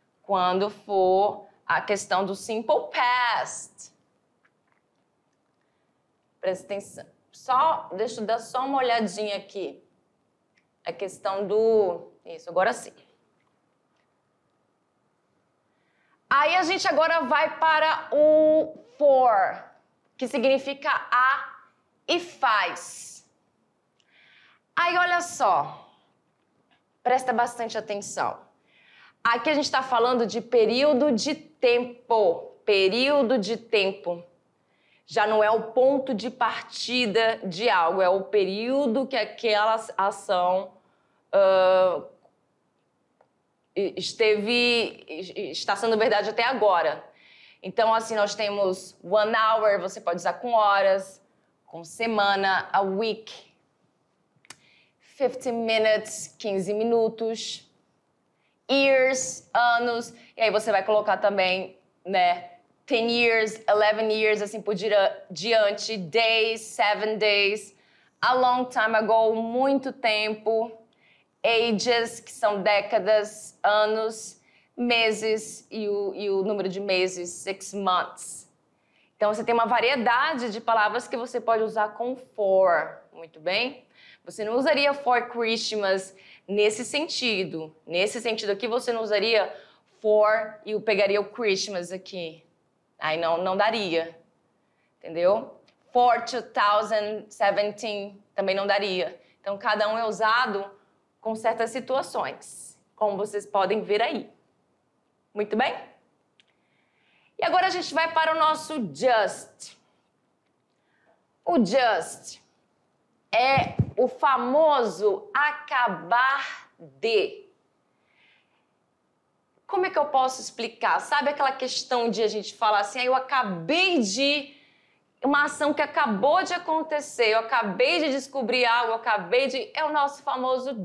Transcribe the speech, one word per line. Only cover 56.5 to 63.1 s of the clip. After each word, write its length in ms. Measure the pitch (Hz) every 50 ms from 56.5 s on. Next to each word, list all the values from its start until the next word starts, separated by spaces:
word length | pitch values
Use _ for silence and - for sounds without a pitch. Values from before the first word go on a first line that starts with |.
| 196 190 180 180 208
minutos. 960 | 214 220 233 233 233 226 226 226 226 226 220 226 220 - - - - - _ _ _ _ _ _ _ _ _ _ _ _ _ _ _ _ _ _ _ _ -
Years, 800 | 262 277 277 277 269 262 254 262 269 262 - - - - - _ -
anos. 600 | 226 240 240 240 233 240 240 233 233 233 - - - - - _
E 60 | -
aí 100 | 226 214
você 220 | 196 214 208 233 202
vai 100 | 190 190
colocar 320 | 214 214 208 208 214 190
também, 640 | 196 - 202 202 196 185 185 185 190 185 - - _ _ _ _ _ -
né, 460 | 180 196 185 180 175 175 180 - - - - _ _ _ _ _
ten 240 | - 269 226 226
years, 520 | 233